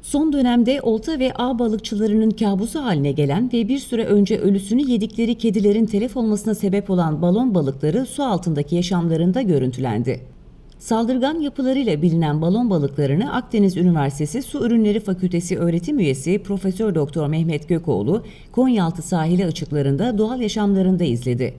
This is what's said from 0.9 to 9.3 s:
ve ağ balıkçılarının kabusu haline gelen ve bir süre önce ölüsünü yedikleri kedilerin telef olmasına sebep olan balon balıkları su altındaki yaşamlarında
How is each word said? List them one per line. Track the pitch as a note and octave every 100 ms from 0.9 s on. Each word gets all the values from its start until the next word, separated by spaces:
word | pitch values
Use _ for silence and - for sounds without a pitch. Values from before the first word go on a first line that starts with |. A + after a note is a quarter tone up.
| A3 - D#4+
ve | C4 -
ağ | B3 A#3+
balıkçılarının | A#3+ G#3+ - G#3 G#3+ A3 A3
kabusu | - G#3+ G3 G#3+ D#4
haline | C4 D#3 C#3+
gelen | C#3+ C#3+ D3+ B3
ve | A#3+ G#3+
bir | C#4
süre | - A3+ A3+
önce | G#3 G3 G#3
ölüsünü | F#3+ G3 G3 A#3 C#4+
yedikleri | A#3 A3 - A3+ A#3
kedilerin | A#3 G#3 G3+ G#3+ A3
telef | G3+ B3 C4
olmasına | A3+ G#3 A3 G#3+
sebep | G3+ G3+ G3+
olan | F3+ E3 D3+
balon | F3 G3 B3+ F#3
balıkları | C#3 C3+ D#3 F#3+ B3+
su | -
altındaki | C#4 F#3 F#3 D3 D3 F3
yaşamlarında | F3+ F#3 E3 E3 F3